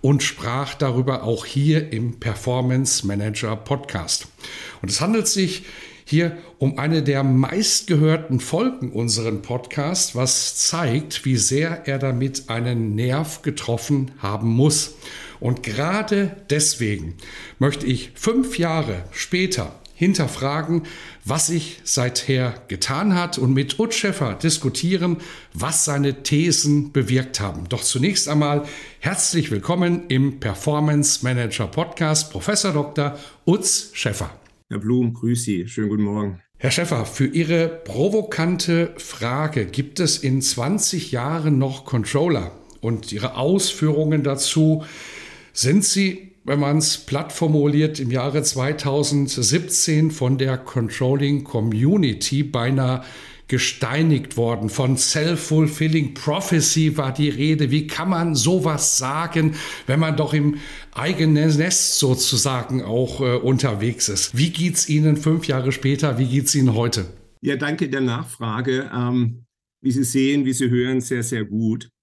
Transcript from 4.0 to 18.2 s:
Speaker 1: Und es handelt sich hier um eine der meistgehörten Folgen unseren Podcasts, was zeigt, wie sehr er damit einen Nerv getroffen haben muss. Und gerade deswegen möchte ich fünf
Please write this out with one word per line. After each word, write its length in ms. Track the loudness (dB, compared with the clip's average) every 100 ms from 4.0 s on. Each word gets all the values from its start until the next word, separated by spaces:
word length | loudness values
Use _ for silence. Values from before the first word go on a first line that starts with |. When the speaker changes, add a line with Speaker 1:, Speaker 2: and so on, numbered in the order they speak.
| -4 -6 -6 -18 -16 -14 -16 -10
Speaker 1:
Und 80 | -6
es 120 | -2
handelt 260 | 2 2 2
sich 380 | 0 -2 -2 -12 -18 -20 -20
hier 320 | 0 2 2 -4 -18 -2
um 220 | -2 0
eine 240 | 0 2
der 200 | 2 2
meistgehörten 1160 | 4 4 2 0 2 0 2 4 4 2 0 -2
Folgen 520 | 0 0 0 -2 -6
unseren 520 | -2 -2 0 -2 -4
Podcasts, 720 | -4 -6 -4 -4 -2 -2 -2
was 400 | 0 0 0 -2
zeigt, 680 | 0 0 0 0 0 -2 -4
wie 120 | 0 2
sehr 500 | 2 0 -2 -4 -6
er 120 | -4
damit 500 | -2 -2 -2 -6 -6
einen 460 | -4 -2 -2 -2
Nerv 480 | 0 0 0 -2 -6
getroffen 720 | -6 -6 -4 -4 0 0 0 -6
haben 320 | -6 -2 2
muss. 460 | 4 4 2 -2 -10 -18 -16 -18 -6
Und 220 | -4 -2
gerade 760 | -4 -4 -2 -2 0 0 0 -4 -2
deswegen 680 | 0 2 0 -2 -2 -6 -12 -16 -18 -18 0
möchte 260 | 0 0
ich 240 | -2 -2 -4
fünf 420 | -4